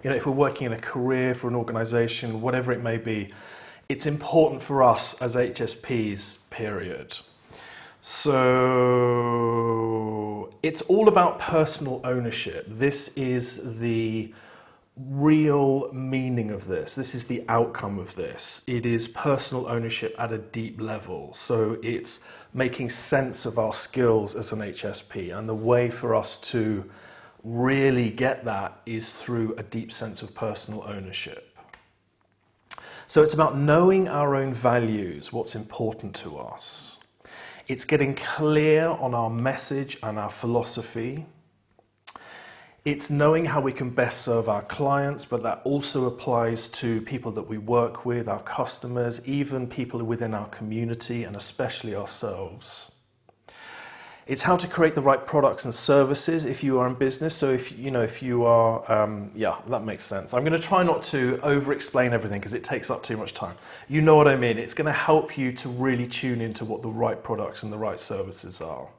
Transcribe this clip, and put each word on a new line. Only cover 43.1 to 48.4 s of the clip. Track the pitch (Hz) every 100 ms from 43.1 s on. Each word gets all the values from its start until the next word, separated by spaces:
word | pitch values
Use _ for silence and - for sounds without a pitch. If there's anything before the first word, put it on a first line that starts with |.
knowing | 147 147 160 165
how | 123
we | 135
can | 127 127
best | 127 120 -
serve | - 117 110
our | 104
clients, | 104 - 139 139 139 143
but | - 120
that | 113 -
also | - 143 139 143 127
applies | 120 - 120 117 113 -
to | - 120 113
people | 110 127 117
that | 107
we | - 110
work | 104 120 117 -
with, | 123 120 110
our | 101